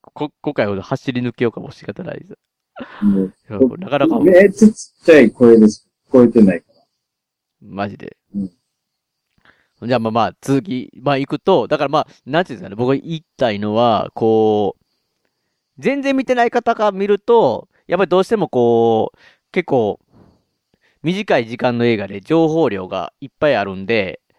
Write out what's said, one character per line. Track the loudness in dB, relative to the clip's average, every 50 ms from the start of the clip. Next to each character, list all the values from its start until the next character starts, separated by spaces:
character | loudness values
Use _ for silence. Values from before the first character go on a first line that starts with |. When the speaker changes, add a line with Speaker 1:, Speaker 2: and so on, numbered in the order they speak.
| _
Speaker 1:
こ-、 | _ -12 -10 -10 -10 _ _
今 | -10 -8 -4
回 | -2 -2
ほ | -2 -2
ど | -6 -6
走 | -6 -6 -6 -6 -6 -6
り | -4 -4
抜 | -6 -4
け | -2 -2
よ | -2
う | -2
か | -4
も | -12 -16
し | -18 -18 -16
れ | -16 -14
な | -12 -12 -14 -14
い | -14
で | -16
す。 | -20 -20 -20 _ _ _ _ _ _ _ -20 -20 -20 -10 -4 0
Speaker 2:
も | 0 0 0 0 -4 -6 _ _ -8 -2 0 0 0 -2
う、 | -4
Speaker 1:
な | -8 -6
か | -4 -2
な | 0 0
か。 | 0 2
Speaker 2:
め | 2 4 6 6 6
っ | 4
ち | 4 4 4
ゃ | 4
ち | 4
っ | 2 -10 -20 _ _ 2
ち | 4 6
ゃ | 6
い | 6 4
声 | 4 4 6 6 8 8
で | 6 4
し | 2 0 _
か | _ _ _ _ _
聞 | 4
こ | 4 4
え | 6
て | 6 4 4
な | 4 4
い | 0
か | -4 _ _
ら。 | _ _ _ _ _ _ _ _ _ _ _ _ _ _ _ _ _
Speaker 1:
マ | -20 -14 -10 -8 -8 -8
ジ | -10
で。 | -12 -18 -18 -20 _ _ _ -10
Speaker 2:
う | -8
ん。 | -8 -10 _ _ _ _ _ _ _ _ _ _ _ _ _ _ _ _ _ _ _ _ _ _ _ _ _ -12 -6
Speaker 1:
じ | -4 -2
ゃ |
あ、 | -2
ま | -2 -2
あ |
ま | -2 -2 -2 -2
あ、 | -4 _
続 | -6 -2 -2 -2 -2
き、 | -4 -8 -10 -10 -12 -14 -8
ま | -4 -4 -2
あ、 | -2
行 | -4 -6
く | -8 -6
と、 | _ 0 0 2 0 0
だ | -2 -2
か | -2
ら | -2
ま | -2 -2
あ、 | -4 -4 -8 _ _
な | -6 -4 -4
ん | -4
て | -4 -8
い |
う | -16
ん |
で | -16
す | -12
か |
ね、 | -8
僕 | -6 -2 -2
が | -2
言 | -4 -4 -8 -12
い | -12 -14 _ _
た | -4 -2 -2 -2
い | -4
の | -4 -4 0
は、 | 0 2 2 2 0 -2 -6 -6
こ | -2 0 0 2 2 2 2 2 0 -2 -4 -6 _
う、 | _ _ _ _ _ _ _ _ _ _ _ _ _ _ _ _ _ _ _ -8
全 | -4 -4 -4 -2 -2
然 | -2 -2
見 | -2 -2
て | -2 -2
な | 0 0
い | 0
方 | -2 -2 -2 -2 -2
が | -2 -2 -2
見 | -2 -2 -2
る | -2 -2 -2
と、 | _ 2 2 2 4 2 0 -2 -8 -14 _ _ _
や | -4 -2
っ | -2
ぱ | 0
り | 2
ど | 2 0
う | 0
し | 0
て | -2
も | -2 -2 -2
こ | 0 0 2 2 2 2 2 2 2 0 -2 -4 -6
う、 | _ _ _ _ _ _ _ -6
結 | -6 -4
構、 | -2 0 0 0 -2 -4 -8 _ _ _ _ _ _ _ _ _ _ _ _ _ _ _ _ _ _ _ _ -6
短 | -6 -6 -4 -2 -2 -2 -2
い | -2
時 | -4 -6 -4
間 | -4 -2 -2 0
の | 0
映 | 0 0
画 | -2 -4 -8
で | -12 -12
情 | -6 -2 0 0 0 0
報 | 0 0 -2 -2
量 | -2 -6 -8 -8
が | -8 -8 -8 -10 -12 _
い | -20
っ | -20 _ -4
ぱ | -2 0
い | 0
あ | 0 -2
る | -4 -8
ん | -8 -6
で、 | -4 -2 -2 -2 -4 -8 -14 _ _ _